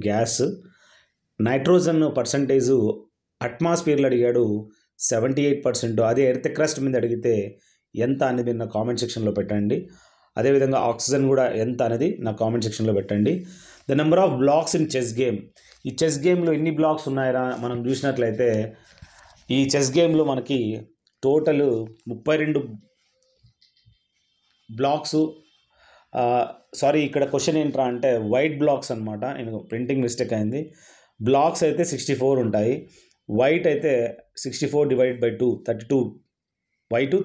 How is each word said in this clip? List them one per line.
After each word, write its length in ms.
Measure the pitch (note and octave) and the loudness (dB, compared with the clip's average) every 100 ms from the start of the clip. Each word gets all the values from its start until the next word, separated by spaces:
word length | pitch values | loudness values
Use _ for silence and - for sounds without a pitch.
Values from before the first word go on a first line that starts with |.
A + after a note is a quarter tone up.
| G#2 | 0
గ్యాస్. 340 | G#2 A2+ - C#3+ - - _ _ _ _ _ _ - A2 | 0 0 0 -2 -4 -14 _ _ _ _ _ _ -2 0
నైట్రోజన్ 540 | C3+ D3 F3+ F3+ D#3+ D#3 C3 | 2 4 4 4 2 2 0
పర్సెంటేజ్ 540 | A#2+ C#3 C3+ C3+ A#2+ C3+ G#2+ - - _ _ _ A#2+ | 0 0 2 2 4 4 2 -2 -10 _ _ _ -8
అట్మాస్ఫియర్లో 600 | - E3+ E3+ D#3+ C#3 C3+ | -2 0 0 2 2 4
అడిగాడు, 340 | B2 A#2+ A#2+ A2+ G#2 G#2+ _ _ - - | 4 4 2 2 0 -6 _ _ -8 -2
సెవెంటీ 340 | A#2 B2+ C3+ C#3+ | 0 0 2 2
ఎయిట్ 140 | C#3 C3 | 2 0
పర్సెంట్. 320 | A#2 A#2 A2 A2+ | -2 -2 2 2
అదే 140 | A#2+ C3 | 4 2
ఎర్త్ 180 | B2+ - - | 2 -2 -2
క్రస్ట్ 220 | D3+ D3 C3+ | -2 -2 -2
మీద 100 | B2+ | 0
అడిగితే 320 | A#2 A#2 A#2+ G#2+ G2 - _ _ _ G#2 A#2+ | 0 0 0 0 -2 -10 _ _ _ -4 -2
ఎంత 160 | C3+ C3+ | 0 0
అనేది 220 | B2 A#2+ A#2 | 0 -2 -4
నా 40 | A2 G#2+ | -4 -4
కామెంట్ 260 | A#2 A#2+ | -4 -4
సెక్షన్‌లో 300 | A#2 A2+ G#2+ G2+ | -6 -4 -2 -2
పెట్టండి. 400 | F#2+ G#2 G#2 D3+ - - _ _ _ - | -2 -2 -2 -2 -6 -16 _ _ _ -2
అదేవిధంగా 420 | B2 C#3 C3+ C3 A#2 | 2 2 2 0 0
ఆక్సిజన్ 360 | A#2 - C#3 C3+ | -2 -2 0 2
కూడా 140 | C3+ B2+ A2 A2 | 2 2 0 -2
ఎంత 140 | B2 A#2+ | -2 -2
అనేది 200 | A#2 E3 - A2+ | 0 -2 -2 -6
నా 60 | G#2+ | -2
కామెంట్ 260 | A2+ A#2 A2 | -2 -2 -4
సెక్షన్‌లో 280 | G#2+ A2 G2 | -2 0 0
పెట్టండి. 340 | F#2+ G#2 A#2 F3+ - - - - - | 0 0 0 0 -6 -18 -20 -14 -2
The 80 | C#3 | 0
number 180 | D#3 F3 F#3+ | 4 4 4
of 60 | B2+ | 2
blocks 300 | C#3 D3+ D#3+ F3 | 2 2 0 -2
in 60 | D#3 | -2
chess 160 | C3 A#2 A2+ | -2 -4 -2
game, 180 | B2 G2+ - _ - - C3 | -2 -2 -8 _ -20 -14 -10
ఈ 40 | - | -2
చెస్ 160 | D#3+ C#3 E3+ | 0 2 2
గేమ్లో 240 | F3+ E3+ D3+ | 2 2 0
ఎన్ని 140 | D#3+ D3+ | 0 0
బ్లాక్స్ 260 | D#3 D#3 C#3 | 0 0 -2
ఉన్నాయరా 340 | C3+ C3 B2+ B2+ A#2 | -2 0 0 -2 -4
మనం 160 | A#2+ A#2+ A#2+ | -4 -4 -2
చూసినట్లయితే 600 | C3 C#3 B2+ A2+ G#2 A#2+ G#2+ A2 - - - - - - - - B2+ | -2 -2 0 -2 2 2 2 -2 -10 -20 -20 -20 -20 -20 -16 -2 0
ఈ 40 | C3+ | 2
చెస్ 180 | C#3+ C3 C#3+ | 2 2 2
గేమ్లో 280 | E3+ D#3 D3 | 4 4 2
మనకి 280 | C3 B2 C3+ G#2+ A2 - _ _ _ C3+ | -2 -2 -2 -2 -6 -10 _ _ _ 0
టోటల్ 400 | D3+ D#3 D3+ C#3+ A2+ A2+ - - | 2 2 2 2 0 -4 -12 -14
ముప్పై 260 | G#2+ D3+ D#3 | -6 -2 0
రెండు 160 | D3+ D3 A#2 G#2+ _ _ _ _ _ _ _ _ _ _ _ _ _ _ _ _ _ _ - | 0 -2 -4 -12 _ _ _ _ _ _ _ _ _ _ _ _ _ _ _ _ _ _ -14
బ్లాక్స్, 520 | A2 C3+ D3+ - D#3 D#3 - _ _ _ _ _ _ _ - | -2 0 0 -2 0 -2 -4 _ _ _ _ _ _ _ -2
ఆ, 20 | A#2+ B2 - - _ - | 0 0 0 -6 _ -2
సారీ 200 | C#3 D3+ C#3+ | 0 2 0
ఇక్కడ 160 | C#3+ C3+ | 0 0
క్వశ్చన్ 240 | C#3 E3+ D#3 | 0 0 0
ఏంట్రా 220 | D3 C3 B2 | 0 -2 -2
అంటే 180 | A#2+ C3+ A#2+ G#2+ | 0 0 0 0
వైట్ 220 | B2 D#3 C#3 | 0 0 0
బ్లాక్స్ 280 | D3+ C3+ - | 0 0 -4
అనమాట, 300 | A2+ G#2+ G#2 B2+ C#3 | -8 -8 -8 -8 -8
నేను 220 | A2+ G#2+ - | -10 -10 -8
ప్రింటింగ్ 340 | A2+ B2 C3+ A#2+ | -6 -2 -2 -2
మిస్టేక్ 280 | - A#2+ A2 | -2 -2 -2
అయింది. 240 | G#2+ C3+ - - - - _ - A2+ | -2 -4 -8 -14 -20 -20 _ -6 2
బ్లాక్స్ 360 | C#3 C#3+ - D#3+ | 4 2 2 0
అయితే 160 | D3 - | 0 -2
సిక్స్టీ 240 | C3 - C3 | -4 -4 0
ఫోర్ 180 | C3 C3 | 2 2
ఉంటాయి, 300 | A2+ G#2 A2 C#3+ - - _ _ - G#2 | 2 2 0 -2 -8 -20 _ _ -4 2
వైట్ 260 | C3+ E3+ E3+ | 2 2 2
అయితే 200 | C#3+ D#3 B2+ A#2 - _ - | 0 0 0 -2 -6 _ -12
సిక్స్టీ 240 | C3 - - | -10 -4 -2
ఫోర్ 120 | D3 D3 | 2 2
డివైడ్ 260 | B2+ B2+ B2 | 2 2 2
బై 80 | A#2 G#2 | -2 0
టూ, 80 | B2 G#2+ - | 0 0 -4
థర్టీ 180 | G#2+ A2+ | -6 -2
టూ 80 | C3+ A2 - _ _ _ _ _ _ _ | 0 0 -6 _ _ _ _ _ _ _
వైట్, 220 | A#2 C3+ F#3 | -2 0 0